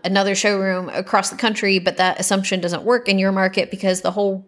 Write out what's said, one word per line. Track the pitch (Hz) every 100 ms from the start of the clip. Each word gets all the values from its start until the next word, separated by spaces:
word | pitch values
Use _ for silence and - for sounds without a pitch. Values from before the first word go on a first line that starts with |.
another | 185 196 196
showroom | 196 208 202 190 185 180
across | - 190 202 190
the | -
country, | 226 208 202 190
but | 180 -
that | 185 -
assumption | 190 196 190 185
doesn't | 175 170
work | 226 240 240
in | 196
your | 190
market | 190 190 190 -
because | 190 196 185
the | -
whole, | 196 202 190